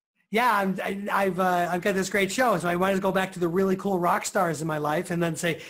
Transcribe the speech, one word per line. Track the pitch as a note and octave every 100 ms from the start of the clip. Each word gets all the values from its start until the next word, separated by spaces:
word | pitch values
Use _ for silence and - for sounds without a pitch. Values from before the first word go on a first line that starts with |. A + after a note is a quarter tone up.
| _ _ -
Yeah, | G#3 B3 G#3
I'm, | G3 F#3+
I, | - G3 G3+
I've, | F#3 G3 F3
uh, | F#3 F3+ E3+
I've | F3+
got | G#3 F#3+
this | F#3+
great | G#3 G3
show, | A3 B3+ F3+
so | F3
I | F3
might | F#3+
as | F#3+
well | G3
go | F#3+
back | F#3+
to | F3+
the | E3+
really | F3+ F#3+ F#3+
cool | G3+ F#3
rock | F3 G3
stars | - G#3 F3 C#3+
in | D#3+
my | D3+
life | D3+ D#3 F3+
and | E3+
then | E3+ D#3+
say, | F3 D#3